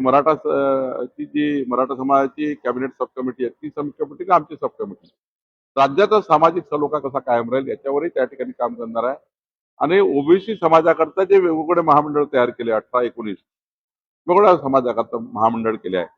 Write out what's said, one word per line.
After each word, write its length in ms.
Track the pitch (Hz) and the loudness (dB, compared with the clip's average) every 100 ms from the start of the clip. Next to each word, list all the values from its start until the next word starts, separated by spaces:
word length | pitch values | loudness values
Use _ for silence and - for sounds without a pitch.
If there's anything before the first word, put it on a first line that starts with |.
मराठा 340 | 131 139 151 147 | 2 2 2 0
स-, 680 | 151 143 139 135 131 - 127 | -2 0 0 -2 -4 -6 -10
ची 200 | - 147 | -12 -8
जी 400 | 147 147 143 123 | -4 -2 -2 -2
मराठा 300 | 151 131 127 | -2 -2 -4
समाजाची 600 | 135 139 135 151 151 143 | 0 2 2 -4 -6 -4
कॅबिनेट 340 | 123 123 131 | -6 -4 -6
सब 160 | - 127 131 | -6 -8 -6
कमिटी 300 | 127 123 120 | -8 -4 -6
आहे 80 | - | -6
ती 80 | 151 | -12
सब 200 | 151 147 - | -8 -8 -8
कमिटी 240 | 147 147 | -10 -8
आणि 80 | 180 | 0
आमची 240 | 170 151 151 | 0 0 -8
सब 120 | 139 - | -10 -8
कमिटी, 300 | 104 90 _ _ _ _ _ _ _ 135 | -12 -14 _ _ _ _ _ _ _ 0
राज्याचा 440 | 139 139 202 214 | 2 2 2 2
सामाजिक 420 | 185 156 165 170 | 2 4 4 2
सलोखा 360 | - 147 143 147 | -6 -4 -4 -4
कसा 200 | 131 131 | -4 -4
कायम 320 | 127 120 117 | 0 -2 0
राहील 160 | 131 135 | -4 -4
याच्यावरही 420 | 107 139 143 170 | -8 -4 -4 -4
त्या 140 | 135 | -2
ठिकाणी 280 | 123 139 123 | -4 -6 -10
काम 220 | 123 120 | -6 -6
करणार 300 | 117 113 113 | -6 -8 -6
आहे. 140 | 120 151 _ _ _ _ _ - | -4 -6 _ _ _ _ _ -6
आणि 200 | 143 196 | 0 2
ओबीसी 560 | 190 143 143 190 208 208 | 2 2 4 2 2 -2
समाजाकरता 680 | 165 165 165 156 156 185 | 4 4 4 2 0 -2
जे 160 | 190 196 | 4 4
वेगवेगळे 420 | 175 160 156 170 | 4 0 0 0
महामंडळ 440 | 160 147 151 147 143 | 4 2 2 -2 0
तयार 160 | 131 120 | 0 0
केले, 220 | 120 117 | -2 -2
अठरा 300 | 107 - 123 | -2 -2 -2
एकोणीस 360 | 120 - 107 92 _ _ _ _ _ _ _ _ 165 | -2 -4 -10 -10 _ _ _ _ _ _ _ _ 0
वेगवेगळ्या 300 | 180 208 165 | 4 6 4
समाजाकरता 600 | 139 135 123 110 113 117 | 2 0 2 -2 -4 -8
महामंडळ 580 | 117 110 113 113 113 110 | -8 0 0 0 -2 -4
केले 220 | 92 92 | -4 -4
आहे, 80 | 85 | -6